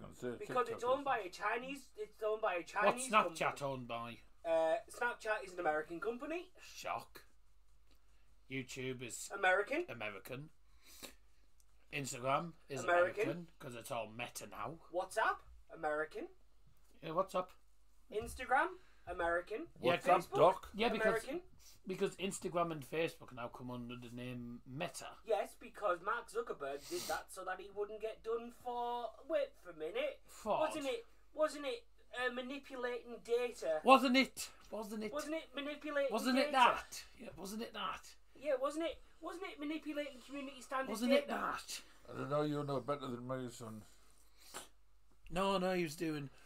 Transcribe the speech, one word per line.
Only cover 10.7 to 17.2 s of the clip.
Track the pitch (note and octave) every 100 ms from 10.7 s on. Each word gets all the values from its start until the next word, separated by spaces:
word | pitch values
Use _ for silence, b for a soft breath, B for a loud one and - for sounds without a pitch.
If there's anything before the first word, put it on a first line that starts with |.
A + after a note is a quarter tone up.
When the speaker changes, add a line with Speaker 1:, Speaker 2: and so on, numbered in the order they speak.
| B B B B B - - - - - - -
Speaker 3:
Instagram | D3 B2+ C3 C3 D3 E3+ - -
is | C3
Speaker 2:
American. | C#3+ F3 F3+ -
Speaker 3:
American, | G#3+ F3 E3 -
'cause | C3+
it's | A#2 A2
all | A#2+ G#2+
Meta | A2+ A#2 - G#2
now. | G2 A2+ E3 -
Speaker 2:
WhatsApp, | - - E4 F4 - - - -
American. | E3 D3+ D3+ - A3 F#4 - - - - - - -
Speaker 3:
Yeah, | E3
WhatsApp. | D#3